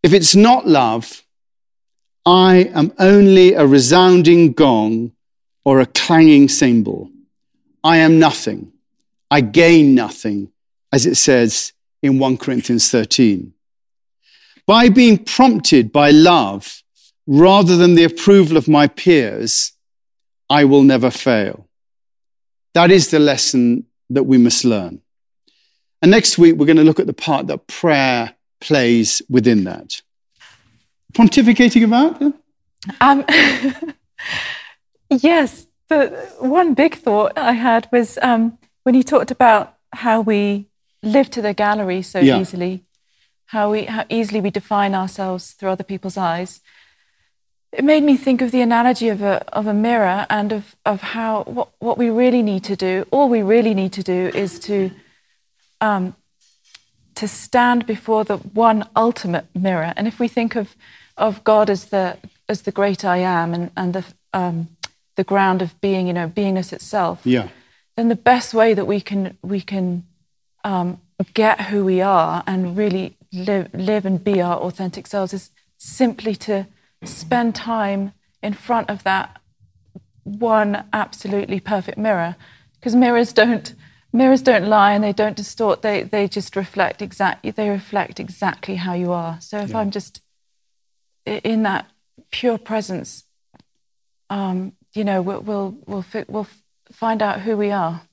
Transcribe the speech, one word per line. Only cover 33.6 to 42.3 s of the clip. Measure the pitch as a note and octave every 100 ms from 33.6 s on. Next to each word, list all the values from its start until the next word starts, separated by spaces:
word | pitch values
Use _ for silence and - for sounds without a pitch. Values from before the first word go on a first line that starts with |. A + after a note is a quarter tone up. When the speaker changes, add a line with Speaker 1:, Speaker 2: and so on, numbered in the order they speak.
| C4 B3+ E4
Speaker 2:
<laughs> | - _ - - - - - - _ _ _ _
yes, | B3+ D4 E4+ C4 - - _ _
the | D#4 C4 - - -
one | B3+ D#4+ F4
big | B3+ D#4+ -
thought | - G#3 G#3+ -
I | B3+
had | A#3+ B3 A3+ -
was, | B3 A3+ -
um, | B3+ A#3 A3+ A3+ _ _
when | C4
you | C4
talked | B3+ C#4+ -
about | B3+ B3 G#3+ - _ _
how | - A#3 A3+
we | A3 G#3 G3+ G3+ G3+ _ _ _
live | G#3+ C4+ C4+
to | A#3+
the | G#3
gallery | G3 G#3 G#3+ F#3+ F#3
so | F3+ F#3+
Speaker 1:
Yeah. | C3+